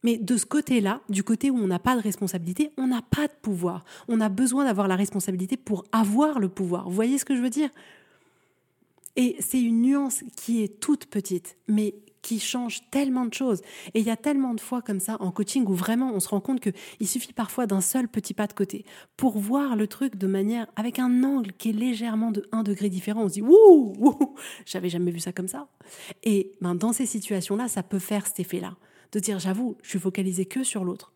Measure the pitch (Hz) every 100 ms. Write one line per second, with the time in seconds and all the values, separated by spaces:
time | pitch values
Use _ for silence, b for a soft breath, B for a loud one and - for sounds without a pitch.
0 | 233 233 196 233 - 294 294 247 196 226
1 | - 196 202 226 277 254 196 175 240 254
2 | 214 190 190 185 170 180 302 294 262 247
3 | - - 294 - 233 190 175 175 - B
4 | B 226 214 190 262 262 277 196 196 185
5 | 196 202 - 185 185 262 - 202 - 226
6 | 208 214 302 277 190 185 185 175 185 185
7 | 226 277 - 262 247 254 294 - b b
8 | b b b b b b _ _ _ _
9 | - - 247 294 - 262 233 226 247 277
10 | 277 - 240 - - 233 208 - - 294
11 | - 208 190 180 - - - 214 208 202
12 | - _ - 226 - 247 240 - _ 269
13 | 277 254 240 - 262 190 B B B 220
14 | 220 226 294 285 262 226 - 247 233 196
15 | 185 220 185 175 202 277 220 180 190 233
16 | 262 208 - 202 202 262 220 180 - -
17 | 208 254 - - 214 - 240 196 180 262
18 | 240 220 - - 208 - 196 202 - B
19 | B - 262 214 202 269 285 226 208 -
20 | 269 208 190 196 202 233 220 - 226 240
21 | 254 247 269 277 208 190 226 214 247 226
22 | 233 220 226 202 - 226 208 196 202 185
23 | 208 214 208 180 226 370 440 330 233 196
24 | 254 - 277 - B B - 185 180 170
25 | 175 170 175 180 185 277 285 _ B B
26 | B - 226 202 190 - 180 175 214 226
27 | 254 220 - 196 170 202 247 202 185 196
28 | 180 208 196 - 175 175 180 180 b b
29 | b 214 190 196 175 190 247 - - 190
30 | 190 185 190 180 185 - 262 208 180 185
31 | -